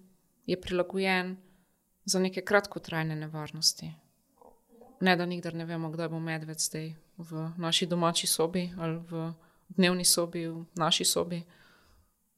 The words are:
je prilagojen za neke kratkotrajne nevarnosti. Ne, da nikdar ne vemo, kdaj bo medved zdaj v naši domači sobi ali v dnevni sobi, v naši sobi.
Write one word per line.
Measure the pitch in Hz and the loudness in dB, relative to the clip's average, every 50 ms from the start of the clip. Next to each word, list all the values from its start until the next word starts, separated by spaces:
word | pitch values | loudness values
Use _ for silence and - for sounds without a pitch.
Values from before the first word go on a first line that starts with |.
| - - _ _ _ _ _ _ _ - | -18 -20 _ _ _ _ _ _ _ -4
je | 180 | -4
prilagojen | 180 - - 180 180 180 180 185 190 190 190 185 185 180 185 185 185 - _ _ _ _ _ _ _ _ _ _ _ - | -2 -2 0 0 0 0 0 0 0 2 2 2 2 0 -2 -6 -10 -14 _ _ _ _ _ _ _ _ _ _ _ -4
za | 190 190 185 | 0 2 2
neke | 190 185 190 196 185 | 2 2 0 -2 0
kratkotrajne | - 208 202 202 - - 170 - - 170 160 160 160 156 | 4 4 4 4 2 -4 -10 -8 -6 -4 -2 -2 -2 -2
nevarnosti. | 151 156 156 156 156 151 147 - 156 160 - - - 165 160 160 - _ _ _ _ _ _ _ _ - - - _ _ _ - - - - - - | -4 -6 -8 -8 -8 -8 -8 -6 0 0 0 0 0 -4 -14 -14 -16 _ _ _ _ _ _ _ _ -20 -20 -20 _ _ _ -20 -20 -20 -16 -4 2
Ne, | 180 185 180 | 4 4 4
da | 170 175 | 4 2
nikdar | 175 180 175 165 170 165 | 0 -4 -4 -6 -6 -6
ne | 165 165 | -6 -6
vemo, | 165 170 165 165 156 | -4 -4 -4 -4 -4
kdaj | 156 165 165 156 | -4 -4 -4 -4
bo | 165 160 | -4 -4
medved | 165 165 160 156 156 156 160 160 | -4 -4 -4 -4 -6 -6 -6 -4
zdaj | - - - 156 156 160 156 - - _ _ | -4 -4 -4 -4 -6 -8 -10 -12 -16 _ _
v | - 170 165 160 156 160 165 165 | -16 -12 -10 -8 -6 -6 -6 -6
naši | 175 170 165 165 - 190 | -4 -2 0 2 2 2
domači | 165 175 175 170 170 170 - - | 2 2 4 4 4 4 2 0
sobi | - - - 160 165 180 185 180 175 180 | 0 2 2 2 2 2 0 -2 -4 -4
ali | 180 165 165 160 170 | -4 -2 -2 -2 -4
v | 170 170 170 165 160 165 165 - - _ _ _ _ - | -6 -8 -6 -6 -6 -6 -8 -10 -14 _ _ _ _ -4
dnevni | 185 - 180 175 180 180 175 | 2 4 6 6 6 4 4
sobi, | - - 175 170 170 175 170 165 | 4 4 4 2 0 -2 -4 -6
v | 165 165 165 170 - - | -6 -6 -8 -10 -8 -2
naši | 165 156 165 175 - 180 | 0 2 2 4 4 2
sobi. | - - 170 170 170 175 170 170 - - - - - _ _ _ _ _ _ _ _ _ _ _ _ _ | 2 2 2 0 0 -2 -6 -8 -10 -16 -20 -20 -20 _ _ _ _ _ _ _ _ _ _ _ _ _